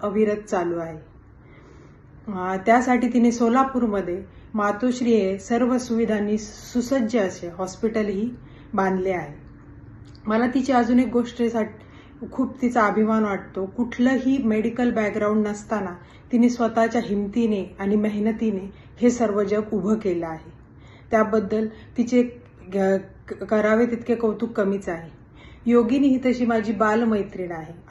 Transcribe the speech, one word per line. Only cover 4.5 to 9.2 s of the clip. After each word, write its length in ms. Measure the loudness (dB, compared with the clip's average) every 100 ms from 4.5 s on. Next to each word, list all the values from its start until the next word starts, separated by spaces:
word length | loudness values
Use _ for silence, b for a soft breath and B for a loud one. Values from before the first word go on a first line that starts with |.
मातोश्री 560 | -2 0 0 0 0 2
हे 300 | 4 2 -2
सर्व 380 | -2 0 2 0
सुविधांनी 600 | -2 -2 0 0 0 -2
सुसज्ज 800 | -6 -16 -6 -4 0 0 0 0
असे 300 | -2 -4 -10
हॉस्पिटलही 800 | -8 -8 -4 -2 -2 -2 -2 -4 -8 B B B
बांधले 380 | -2 0 0 0
आहे. 220 | -4